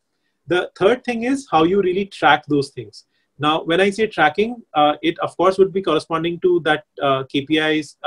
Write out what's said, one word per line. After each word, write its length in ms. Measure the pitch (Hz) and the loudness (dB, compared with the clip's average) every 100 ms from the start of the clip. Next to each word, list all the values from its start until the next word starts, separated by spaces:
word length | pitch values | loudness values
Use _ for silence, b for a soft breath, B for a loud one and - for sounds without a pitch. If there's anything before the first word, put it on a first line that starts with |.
| _ _ _ _ - | _ _ _ _ -4
The 240 | 175 180 - | -4 -4 0
third 260 | 196 254 | 0 0
thing 200 | - 233 | -2 -4
is 260 | 240 269 - | -2 -4 0
how 140 | 160 | 2
you 160 | 165 202 | 2 2
really 240 | 180 180 | 0 -2
track 400 | 196 - 151 143 - | -6 0 2 2 0
those 240 | 143 135 | -2 -2
things. 340 | - 107 - _ _ _ - | -8 -16 -18 _ _ _ -6
Now, 220 | 151 160 | -2 -2
when 180 | 160 170 | 0 2
I 100 | 202 | 2
say 160 | 196 214 | 0 -2
tracking, 560 | 180 151 175 220 240 - | 0 0 2 -4 -6 -4
uh, 220 | 151 147 147 | 0 2 0
it 160 | 160 165 | -4 -4
of 160 | 156 - | -6 0
course 220 | 180 190 | 2 4
would 140 | 190 | 2
be 100 | 185 | 0
corresponding 580 | 185 156 - 165 170 170 | -2 -2 -2 -4 -4 -2
to 200 | 185 175 | 0 2
that, 200 | 156 151 - - | 0 -2 -4 -4
uh, 220 | 143 135 | -2 -2
K 180 | 131 143 135 | -2 -6 -2
P 120 | 156 | 0
Is, 380 | 156 156 147 - | 0 -2 -4 -8